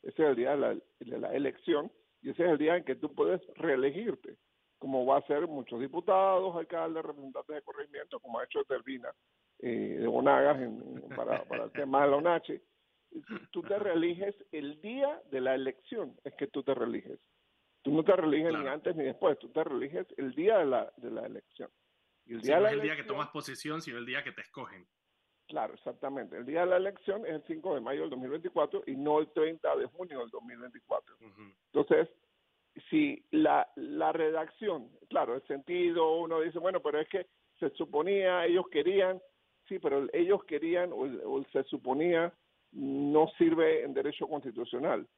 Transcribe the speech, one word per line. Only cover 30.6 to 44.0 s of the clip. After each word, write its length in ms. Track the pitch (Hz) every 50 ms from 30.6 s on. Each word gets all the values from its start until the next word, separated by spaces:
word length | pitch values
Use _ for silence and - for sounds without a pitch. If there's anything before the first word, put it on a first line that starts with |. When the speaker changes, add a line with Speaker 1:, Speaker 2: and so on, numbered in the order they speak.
| 120 123 117 120 _ _ - - - - 95
Speaker 2:
Ujú. 280 | _ 113 110 98 104 107 101 95 _ _ _
Speaker 1:
Entonces, 380 | _ 143 147 - 165 151 165 - - _ _ _ _ _ _ _ _ _ _ _ _ - - -
si 340 | - 156 151 143 135 - _ _
la, 400 | - 156 156 151 147 147 - - _ -
la 340 | - - 147 151 160 156
redacción, 800 | 156 165 160 156 160 160 156 - - _ 220 208 175 147 113 120 _ _ - _
claro, 260 | - 185 147 110 117
el 120 | 135 - _
sentido, 720 | 143 139 135 - 175 180 175 175 170 170 160 160 160 165
uno 240 | 170 165 165 160
dice, 180 | 156 175 160 170
bueno, 220 | 165 185 190 175
pero 180 | - 151 143 151
es 80 | 156 -
que 200 | - 190 180 _ _ _ _ _ _ _
se 100 | 170 143
suponía, 760 | - - 165 147 - 147 156 185 202 202 190 185 185 180 170
ellos 220 | 175 170 185 180 -
querían, 520 | - 151 143 175 196 196 190 185 185 185 - - _ _ _ _ _ _ _ -
sí, 100 | 196 190
pero 200 | 160 151 135 139
el 100 | 139 -
ellos 320 | - 170 170 180 202 190 -
querían 480 | - 160 147 156 165 170 175 180 180
o 140 | - 110 131
el, 160 | 139 127 104 -
o 140 | - 135 135
el 80 | 139 - -
se 100 | 135 135
suponía 720 | - - 139 - 131 131 139 160 175 175 165 165 175 - _ _ _ _ _ _ _ -
no 580 | 139 139 135 135 139 143 143 147 151 156 156 - -
sirve 460 | 175 165 165 160 165 160 160 156 -
en 100 | 143 135
derecho 340 | 135